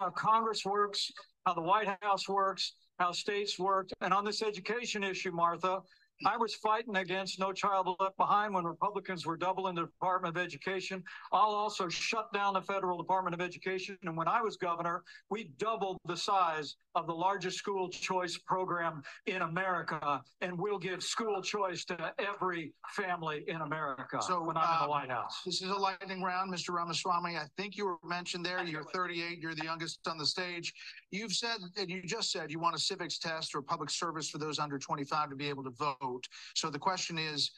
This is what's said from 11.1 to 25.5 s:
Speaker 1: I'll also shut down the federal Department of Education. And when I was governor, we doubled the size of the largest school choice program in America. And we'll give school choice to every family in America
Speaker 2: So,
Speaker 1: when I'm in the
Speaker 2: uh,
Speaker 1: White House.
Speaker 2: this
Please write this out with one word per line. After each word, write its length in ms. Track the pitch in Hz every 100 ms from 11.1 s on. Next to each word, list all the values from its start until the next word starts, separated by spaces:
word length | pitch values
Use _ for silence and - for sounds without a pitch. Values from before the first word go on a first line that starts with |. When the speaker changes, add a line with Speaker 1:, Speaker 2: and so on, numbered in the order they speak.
| - -
Speaker 1:
I'll 200 | 185 214
also 360 | 208 214 208 180
shut 420 | 160 - 220 220
down 220 | 202 202
the 80 | 190
federal 360 | 190 196 185 175
Department 360 | 170 185 180
of 80 | 170
Education. 560 | 180 - 185 190 190 190
And 120 | 180 165
when 140 | 165
I 120 | 220
was 140 | 220 185
governor, 480 | 180 170 170 175 - - -
we 220 | 214 185 127
doubled 400 | 214 220 190 180 156
the 100 | 170
size 600 | - 196 170 156 143 - _ 180
of 120 | 160
the 60 |
largest 440 | 165 180 196 180 -
school 320 | - 190 180
choice 480 | - - 185 180 170
program 680 | - 185 185 175 165 156 - - -
in 160 | 185
America. 840 | 165 165 190 175 160 160 147 139 - -
And 180 | 185 175
we'll 220 | 208 202
give 240 | 190 180
school 380 | - - 226 196
choice 420 | 180 208 190 170
to 300 | - 175 165 -
every 540 | 202 202 185 175 156 - -
family 520 | - 190 175 160 151 -
in 80 | 165
America 640 | 151 156 147 131 123 131
Speaker 2:
So, 200 | 107 180
Speaker 1:
when 140 | 165 160
I'm 80 |
in 160 | - 165
the 60 | 151
Speaker 2:
uh, 20 |
Speaker 1:
White 240 | 147 127
House. 300 | 120 104 -
Speaker 2:
this 160 | 185